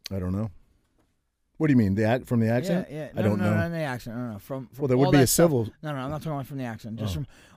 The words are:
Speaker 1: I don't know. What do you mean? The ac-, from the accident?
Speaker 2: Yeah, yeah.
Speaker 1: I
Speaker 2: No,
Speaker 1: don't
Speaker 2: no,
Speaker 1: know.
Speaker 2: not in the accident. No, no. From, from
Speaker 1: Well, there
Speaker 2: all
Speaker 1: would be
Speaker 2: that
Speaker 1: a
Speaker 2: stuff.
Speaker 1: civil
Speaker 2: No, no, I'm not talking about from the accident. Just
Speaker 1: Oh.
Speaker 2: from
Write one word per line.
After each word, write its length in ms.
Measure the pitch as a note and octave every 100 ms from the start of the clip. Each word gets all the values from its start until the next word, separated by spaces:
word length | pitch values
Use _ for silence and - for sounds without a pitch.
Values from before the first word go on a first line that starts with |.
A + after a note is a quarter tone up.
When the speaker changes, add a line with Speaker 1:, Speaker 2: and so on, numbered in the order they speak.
| -
Speaker 1:
I 80 | F#2+
don't 140 | F2+
know. 180 | F#2+ A2+ - _ _ _ _ _ _ _ _ _ -
What 80 | D#3
do 40 |
you 40 | B2+
mean? 180 | G2+
The 160 | G2 G#2+
ac-, 140 | B2+
from 160 | - A#2+
the 80 | A2
accident? 400 | A#2+ F3 F3+ -
Speaker 2:
Yeah, 60 | D3+
yeah. 120 | C#3
Speaker 1:
I 80 | -
Speaker 2:
No, 60 | G#2+
Speaker 1:
don't 100 | G2+
Speaker 2:
no, 120 | G#2
Speaker 1:
know. 60 | G#2+
Speaker 2:
not 100 | C3+
in 60 |
the 60 | E3
accident. 400 | D3 B2 B2 A2+
No, 120 | B2
no. 60 | G2+
From, 300 | - C3+ B2+
from 80 | -
Speaker 1:
Well, 60 | C#3+
there 80 | B2+
Speaker 2:
all 60 |
Speaker 1:
would 60 | C#3
be 60 | C#3+
Speaker 2:
that 60 |
Speaker 1:
a 20 | A#2+
Speaker 2:
stuff. 180 | - E3+
Speaker 1:
civil 180 | C3 G#2+ -
Speaker 2:
No, 100 | D#3
no, 60 | C#3
I'm 120 | C3
not 120 | D3+
talking 100 | D#3+
about 140 | C#3+ C3
from 100 | C#3
the 60 |
accident. 340 | B2 A2 A#2 A2
Just 140 | G#2+
Speaker 1:
Oh. 20 | F#2
Speaker 2:
from 100 | C#3 - -